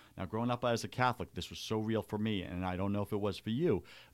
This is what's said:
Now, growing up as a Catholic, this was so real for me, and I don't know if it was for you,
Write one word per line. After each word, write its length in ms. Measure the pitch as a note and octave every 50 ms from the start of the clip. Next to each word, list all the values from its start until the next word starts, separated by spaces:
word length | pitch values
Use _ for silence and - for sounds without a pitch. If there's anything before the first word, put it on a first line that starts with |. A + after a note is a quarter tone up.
| - - - -
Now, 80 | F#2+
growing 240 | F2+ - A2 A#2 B2
up 160 | A#2+ A#2 -
as 180 | B2 A#2 A2+ -
a 40 | G2+
Catholic, 480 | - - B2+ B2+ A#2+ - F2+ - -
this 160 | - E2+ -
was 80 | E2+ -
so 180 | - - A2+ A2
real 240 | A2 A2 A2 G#2+
for 160 | G2+ - - G#2
me, 240 | G#2+ A2 G#2+ F#2+
and 240 | F2 - F2+ F2 F#2
I 100 | F#2 F2+
don't 160 | F2+ F#2+ G2+
know 120 | G2+ G2+ G#2
if 100 | - -
it 60 | G#2
was 160 | G2+ G#2 F#2 -
for 140 | - A2
you, 320 | A2 B2+ E3 F3 A2+ F2 - - - - - -